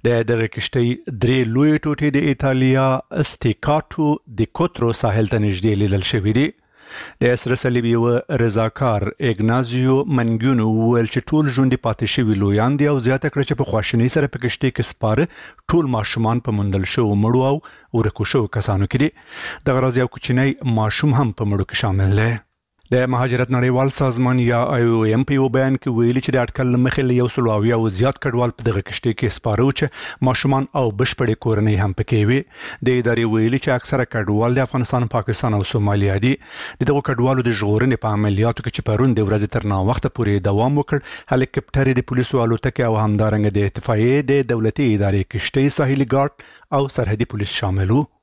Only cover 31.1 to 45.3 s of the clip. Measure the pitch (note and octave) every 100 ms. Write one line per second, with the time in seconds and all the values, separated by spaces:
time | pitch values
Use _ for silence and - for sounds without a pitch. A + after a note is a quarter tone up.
31.1 | - A#2+ A2 A#2 G#2+ G#2+ G2+ G2+ F#2 G#2+
32.1 | A2 G#2 C3 - - - - B2 B2 A#2
33.1 | A#2 A#2 A2 A2 C3 - B2 - C3+ A#2+
34.1 | A#2 G2+ G#2 A#2 B2+ C3 C3 A#2+ B2+ A#2+
35.1 | A#2+ G#2 G#2+ A#2+ G#2 F#2+ A#2 G2+ G2+ G2
36.1 | F#2+ A#2 C#3+ - - - - B2 C#3 -
37.1 | A#2+ B2 C3 A#2+ G#2+ G#2 G#2+ C3 A#2+ A2
38.1 | G#2 G#2 G2 A2+ - A#2+ - - G#2+ C3
39.1 | A2 G2+ G#2 G#2 A#2+ G#2 F#2+ F#2+ A#2+ B2+
40.1 | - G#2+ G2+ F#2+ G2+ B2 D3 - D3 -
41.1 | - - C3 B2+ - - C3+ C3+ B2+ -
42.1 | B2+ B2 B2+ A#2 A2+ A2 - A#2+ A2 G#2+
43.1 | G#2 G#2+ G#2+ G#2 G2+ G2+ - - G#2+ A#2
44.1 | C#3 C3+ C#3 B2 A#2 A2 - C3 G#2 G2+
45.1 | G2 F#2